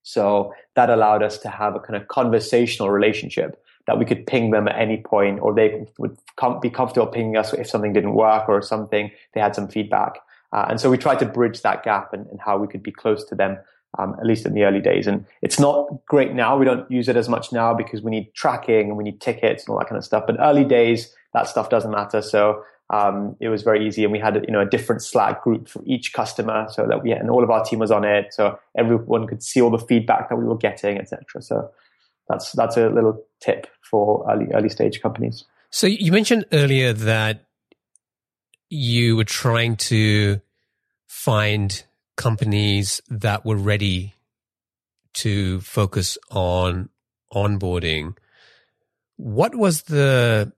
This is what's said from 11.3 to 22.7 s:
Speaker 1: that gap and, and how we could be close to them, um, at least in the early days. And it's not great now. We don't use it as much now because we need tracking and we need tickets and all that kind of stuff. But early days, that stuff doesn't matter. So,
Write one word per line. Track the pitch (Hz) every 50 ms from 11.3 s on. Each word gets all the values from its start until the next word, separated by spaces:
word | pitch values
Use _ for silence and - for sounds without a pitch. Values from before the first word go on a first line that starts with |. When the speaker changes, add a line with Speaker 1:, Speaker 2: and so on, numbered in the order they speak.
| - 120 120 113 - -
Speaker 1:
that | - 107 98 - -
gap | 113 104 98 95 - -
and, | 98 104
and | - 104 101
how | - 107 101
we | 98 104
could | 101 - 95 98
be | 104
close | - - - 113 107 104 -
to | - -
them, | 101 98 98 98 95 - _ _ _ _ _ -
um, | - 95 92 - -
at | 113
least | 117 113 110 113
in | - 101
the | 104 101
early | 98 98 98
days. | - 92 92 92 95
And | 101 101 101 - _ _ _
it's | - - -
not | - 143 143 147 143 143 143 135 127 _
great | - 151 143 131 - -
now. | 123 117 113 135
We | 139 135
don't | 131 123 123 - -
use | 127 127 117
it | 127 120
as | 120 107 113
much | 117 110 - - 127
now | 117 113 117 120
because | 117 - - - 107
we | 107 113
need | 110 110 104 - _
tracking | - - 147 123 123 - - 113 110 104 104
and | 104
we | 104 104
need | 104 101 -
tickets | - 127 113 - - 110 104 - -
and | -
all | 107 101
that | -
kind | - 110
of | 104 104
stuff. | - - 110 -
But | - 113 -
early | - 151 143 143 135
days, | 120 127 120 117 117 117 113 - - _ _ _ _ -
that | 120 -
stuff | - - 117 104 -
doesn't | 120 110 104 110
matter. | 107 104 101 - - 107
So, | 104 - - 104 104 107 104 - - -